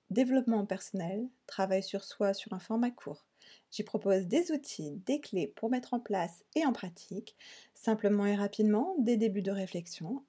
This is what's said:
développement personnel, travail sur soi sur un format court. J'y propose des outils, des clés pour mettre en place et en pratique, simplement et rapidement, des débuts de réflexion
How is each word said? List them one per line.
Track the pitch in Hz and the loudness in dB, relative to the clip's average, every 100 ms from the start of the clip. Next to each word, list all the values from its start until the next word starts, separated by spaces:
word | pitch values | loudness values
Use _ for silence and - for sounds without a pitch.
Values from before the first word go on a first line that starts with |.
| - | -2
développement | 196 254 262 247 220 208 | 2 4 4 4 0 0
personnel, | 190 - 190 175 202 254 _ - | -4 -4 -4 -4 -4 -6 _ -10
travail | - 196 190 | -2 0 0
sur | 196 196 | -2 -8
soi | - - 202 196 | -6 -2 0 0
sur | - | -4
un | 190 | -8
format | - 226 247 | -4 0 0
court. | 240 - 151 _ _ - - _ | -2 -12 -14 _ _ -20 -20 _
J'y | - | -8
propose | 196 214 202 190 180 | -4 -2 2 2 2
des | 277 349 | 0 2
outils, | 294 - - 151 165 185 | -2 -4 -10 -8 -6 -2
des | 285 | -2
clés | - 185 151 - | -2 -4 -4 -4
pour | 226 | -2
mettre | 254 - 240 | -2 -2 -4
en | |
place | 240 196 185 - _ 311 | -2 -2 -2 -6 _ 0
et | 302 | 0
en | |
pratique, | 226 180 - - 185 - - - - - | 0 -4 -10 -12 -12 -12 -18 -20 -20 -20
simplement | - - 220 208 208 202 | -6 0 2 4 4 4
et | 202 | 2
rapidement, | 202 - 214 208 349 359 | 0 4 4 4 2 2
des | 226 233 | 4 4
débuts | 220 196 | 2 2
de | 190 | -2
réflexion | 196 185 175 170 - 165 269 | -2 -4 -6 -8 -10 -6 -8